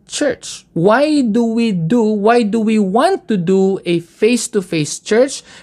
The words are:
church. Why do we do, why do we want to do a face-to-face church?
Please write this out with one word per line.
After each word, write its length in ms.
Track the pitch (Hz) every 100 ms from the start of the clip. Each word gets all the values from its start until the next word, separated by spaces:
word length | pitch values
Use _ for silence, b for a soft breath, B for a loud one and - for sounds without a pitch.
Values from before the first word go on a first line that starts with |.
| -
church. 640 | - 294 - - - -
Why 480 | 175 185 233 302 294
do 220 | 240 226
we 280 | 233 226 233
do, 320 | 180 160 240
why 400 | 214 214 208 240
do 160 | 208 226
we 180 | 214 220
want 500 | 190 220 339 381 -
to 80 | 208
do 420 | 170 190 190 190
a 160 | 175 170
face-to-face 1000 | 170 _ 214 240 - 208 185 165 147 -
church? 420 | - 214 277 - B B